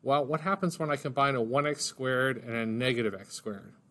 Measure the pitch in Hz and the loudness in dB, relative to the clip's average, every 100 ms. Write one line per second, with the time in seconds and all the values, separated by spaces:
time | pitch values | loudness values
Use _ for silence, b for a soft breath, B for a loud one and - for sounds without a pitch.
0 | 127 143 131 156 160 190 185 170 156 143 | 4 2 2 -2 0 0 0 -2 -2 -2
1 | 143 127 139 135 113 131 147 143 - - | -2 2 2 4 2 2 0 -2 -4 -2
2 | 131 127 131 123 120 117 113 110 127 120 | 0 2 2 0 -4 -2 -2 0 0 2
3 | 113 95 101 - - 101 - - _ | 0 -2 -12 -12 -10 -10 -12 -20 _